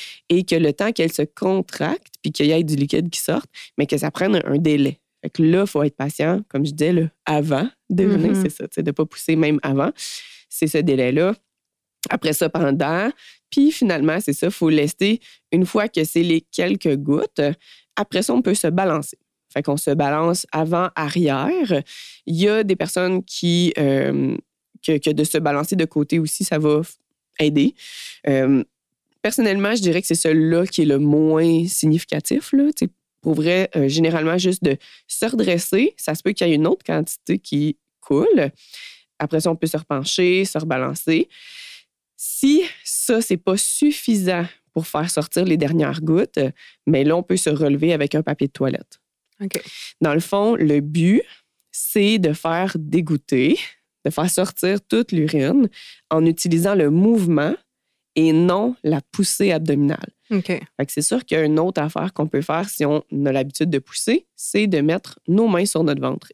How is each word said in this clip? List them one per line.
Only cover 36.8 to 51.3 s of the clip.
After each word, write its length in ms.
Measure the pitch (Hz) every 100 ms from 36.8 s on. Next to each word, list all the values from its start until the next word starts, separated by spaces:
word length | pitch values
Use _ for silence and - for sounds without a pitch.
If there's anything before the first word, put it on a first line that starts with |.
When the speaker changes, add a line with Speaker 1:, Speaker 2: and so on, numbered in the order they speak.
Speaker 1:
quantité 540 | - 160 156 - - 190
qui 380 | - 147 151 - _ _
coule. 500 | - 139 415 330 143 - - - - - _ -
Après 220 | 151 160
ça, 100 | 170
on 60 | 165
peut 100 | 160
se 80 | 156
repencher, 720 | 160 143 143 - 180 185 190
se 100 | -
rebalancer. 720 | 160 131 131 151 - 160 - - - - - - _ _ _ -
Si 460 | - - 269 302 349 -
ça, 360 | - - - 226
c'est 160 | 233 185
pas 200 | - 196
suffisant 920 | - - 294 294 - 214 185 180 175 - _
pour 140 | - 165
faire 240 | 151 170
sortir 340 | - 151 175
les 120 | 185 160
dernières 440 | 147 165 139 156
gouttes, 380 | 156 160 - - 135 - - _ -
mais 180 | 147
là, 120 | 143 165
on 60 |
peut 140 | 170 185
se 140 | -
relever 420 | 147 151 139 156
avec 220 | 160 143
un 80 | 151
papier 240 | 156 151 139
de 60 |
toilette. 480 | - 135 - - _ _ _ _ -
Speaker 2:
OK. 180 | 196 - - - - -
Speaker 1:
Dans 140 | 143
le 60 | 151
fond, 340 | - 202 214
le 260 | 233 156 147
but, 420 | 147 160 170 214 -